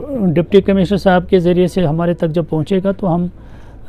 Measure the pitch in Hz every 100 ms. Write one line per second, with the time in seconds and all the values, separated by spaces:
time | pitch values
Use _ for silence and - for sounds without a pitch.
0 | 254 269 190 151 165 196 190 196 170 202
1 | 202 180 180 190 175 175 180 - 165 160
2 | 170 175 165 160 156 156 151 196 196 196
3 | 190 170 175 - - - - -